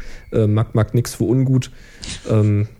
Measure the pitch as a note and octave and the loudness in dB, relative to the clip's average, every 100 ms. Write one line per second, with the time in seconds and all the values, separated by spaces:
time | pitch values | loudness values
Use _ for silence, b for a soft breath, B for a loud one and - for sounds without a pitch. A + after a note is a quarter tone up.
0 | B B B A2+ G#2+ G#2+ A2 - G#2+ B2 | B B B 0 2 2 0 0 0 0
1 | - - G2+ C3 C3 C3 - B B B | -2 -2 0 2 2 0 0 B B B
2 | B B - A2 G#2 G#2 G#2 - | B B -2 2 2 2 -2 -8